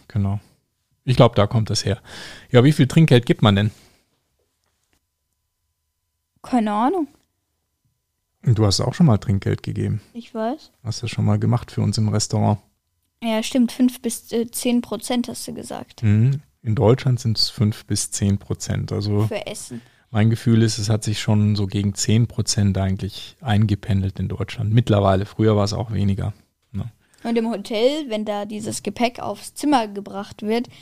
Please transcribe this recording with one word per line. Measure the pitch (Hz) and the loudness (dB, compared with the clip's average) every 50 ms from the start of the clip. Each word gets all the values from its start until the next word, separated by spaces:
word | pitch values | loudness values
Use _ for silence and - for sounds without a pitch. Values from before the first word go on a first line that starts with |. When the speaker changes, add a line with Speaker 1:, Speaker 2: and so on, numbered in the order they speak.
| _ - | _ -6
Speaker 1:
genau. | - 104 98 98 98 104 - _ _ _ _ _ _ _ _ _ _ _ - | -2 -2 -2 0 -2 -4 -8 _ _ _ _ _ _ _ _ _ _ _ -4
Ich | - 127 | 0 4
glaub, | - 131 117 - | 6 6 6 6
da | - 101 | 2 0
kommt | 101 - 110 107 - | 2 2 0 -2 -2
das | 98 - - | -2 -4 -2
her. | - 98 - - - - - - - - - - - | -2 -4 -4 -6 -14 -18 -18 -18 -18 -18 -20 -4 2
Ja, | - 123 120 | 4 6 6
wie | 143 151 | 6 6
viel | - 143 | 4 2
Trinkgeld | 135 - 165 160 151 135 120 - | 4 6 6 6 6 6 4 4
gibt | - - - - | 2 0 4 4
man | 107 101 | 4 4
denn? | 98 104 107 - - _ _ _ _ _ _ _ _ _ _ _ _ _ _ _ _ _ _ _ _ _ _ _ _ _ _ _ _ _ _ _ _ _ _ _ _ _ _ _ _ _ _ _ _ _ _ _ _ _ _ _ _ | 4 2 0 -2 -6 _ _ _ _ _ _ _ _ _ _ _ _ _ _ _ _ _ _ _ _ _ _ _ _ _ _ _ _ _ _ _ _ _ _ _ _ _ _ _ _ _ _ _ _ _ _ _ _ _ _ _ _
Speaker 2:
Keine | - - - 240 214 214 208 | -8 -2 -2 0 0 0 0
Ahnung. | 208 226 262 370 370 302 - _ _ _ _ _ _ _ _ _ _ _ _ _ _ _ _ _ _ _ _ _ _ _ _ _ _ - | 0 0 0 0 0 -4 -6 _ _ _ _ _ _ _ _ _ _ _ _ _ _ _ _ _ _ _ _ _ _ _ _ _ _ 0
Speaker 1:
Und | - 117 107 | 0 2 4
du | 110 | 4
hast | 101 92 - | 2 2 0
auch | 98 - - | -2 -2 2
schon | - 180 | 4 4
mal | 151 110 98 | 6 4 4
Trinkgeld | - - 98 98 - 107 104 104 - | 2 0 -2 0 0 -2 -4 -4 -4
gegeben. | 110 104 101 101 101 101 104 - _ - | -6 -4 -4 -2 -2 -2 -4 -6 _ -16
Speaker 2:
Ich | 240 233 - - | -16 -14 -12 -8
weiß. | 226 220 226 269 311 - - _ _ - | -6 -6 -6 -6 -8 -12 -18 _ _ -10
Speaker 1:
Hast | 113 104 - - | -10 -8 -8 -8
du | |
schon | 113 - - 107 | -6 -4 -2 0
mal | 104 104 107 | 0 0 2
gemacht | 107 110 117 120 - - | 2 0 0 0 -2 -6
für | - - 107 | -4 -2 -2
uns | 104 104 - | 0 0 0
im | 107 107 | 0 0
Restaurant. | 101 104 - - - 107 107 107 104 - - _ _ _ _ _ _ _ _ _ _ _ - | 0 0 -2 -2 0 0 2 2 0 -2 -4 _ _ _ _ _ _ _ _ _ _ _ -4
Speaker 2:
Ja, | 233 220 220 226 | -2 -2 -2 -2
stimmt, | - - 269 240 226 - | 0 0 2 2 0 0
fünf | - 254 254 254 - | 0 0 0 0 -2
bis, | - 233 - - - - - | -6 -6 -6 -8 -8 -6 -4
äh, | 233 233 247 | -4 -4 -4
zehn | - - - 247 240 240 | -6 -4 -2 0 0 0
Prozent | 233 - 214 208 - - 247 247 240 - | -2 -4 -6 -8 -6 -4 -4 -4 -4 -4
hast | - - - | -8 -12 -12
du | - - | -12 -12
gesagt. | - - - - - - - - - - | -12 -12 -12 -12 -14 -14 -16 -10 -2 0
Speaker 1:
Mhm. | 107 101 107 113 131 139 147 - _ _ _ - | 2 4 4 4 2 0 -2 -6 _ _ _ -6
In | 117 107 | -4 0
Deutschland | - 113 104 123 131 - 135 123 117 | 2 4 4 4 4 2 0 -2 0
sind's | - 113 107 - - - | 0 -2 -2 -2 -2 -2
fünf | - - 104 104 107 - - | 0 0 0 0 0 -2 -6
bis | - 104 101 - - | -6 -6 -4 -4 -6
zehn | - - 104 98 98 101 | -4 -2 0 2 0 0
Prozent. | - - 90 - - - - - 98 - | -2 -6 -10 -8 -6 -6 -4 -4 -4 -4
Also | 101 101 101 104 104 104 107 | -4 -4 -2 0 0 0 0
Speaker 2:
Für | 107 110 202 - | 0 -2 -6 -8
Essen. | - 214 - - - - 117 - _ _ _ _ _ | -10 -12 -12 -12 -14 -14 -14 -16 _ _ _ _ _
Speaker 1:
mein | - 110 107 113 | 0 2 2 4
Gefühl | 113 113 - 113 113 113 113 | 2 2 2 2 4 4 4
ist, | 110 110 - | 2 0 -2
es | 107 101 | -2 -2
hat | 113 107 - | -2 -2 -2
sich | - 107 - | -4 -4 -2
schon | - - 110 107 104 104 107 | 0 0 2 4 4 2 2
so | 101 101 | 0 -2
gegen | 95 - 101 101 101 98 | -2 -2 -2 -2 -2 -2
zehn | - - - 104 113 120 - | -2 0 2 2 2 2 2
Prozent | - - 107 - - - 101 101 95 95 | 0 -4 -4 -2 0 0 2 2 2 2
eigentlich | 95 95 95 98 - 95 - - - - - _ - | 0 -2 -2 -4 -6 -8 -10 -10 -16 -18 -18 _ -4
eingependelt | 131 104 98 110 104 104 - - - 135 98 95 95 - - | 0 2 2 2 2 0 -2 -2 -2 -2 0 0 -2 -4 -4
in | 92 - | -6 -6
Deutschland. | 101 - - - - - 107 104 107 | -4 -6 -8 -8 -6 -6 -2 0 2
Mittlerweile, | 120 117 - 110 101 98 98 98 95 98 | 2 4 4 4 4 4 4 4 2 0
früher | 101 - - 110 110 107 | -2 -2 0 2 2 4
war's | 104 101 98 101 | 2 2 0 -2
auch | 90 104 110 107 | -4 -6 -4 -4
weniger, | 95 101 98 98 98 95 101 107 _ _ _ _ _ _ _ - | -2 0 0 -2 -2 -4 -6 -8 _ _ _ _ _ _ _ -10
ne? | 98 98 113 - _ _ _ _ _ - | -10 -10 -10 -12 _ _ _ _ _ -6
Speaker 2:
Und | 233 233 233 | -4 -2 -2
im | 226 233 | -2 -2
Hotel, | 233 196 202 - 240 208 226 254 285 311 311 262 | -4 -6 -6 -6 -2 0 2 2 0 0 -6 -6
wenn | 214 214 214 | -6 -6 -4
da | 214 208 208 208 | -6 -6 -6 -6
dieses | 208 214 208 214 214 220 - - | -8 -10 -10 -8 -8 -8 -8 -8
Gepäck | - 202 - 240 226 233 - | -8 -4 -2 -2 -2 -2 -4
aufs | - - 208 - - - - | -10 -10 -10 -10 -14 -18 -10
Zimmer | - - 285 294 262 226 208 | -6 -2 0 2 2 0 -2
gebracht | 202 202 202 208 196 190 202 - - - - | -8 -12 -12 -10 -10 -12 -12 -12 -12 -8 -4
wird, | 208 220 240 254 - - - | -4 -2 -2 -4 -6 -8 -4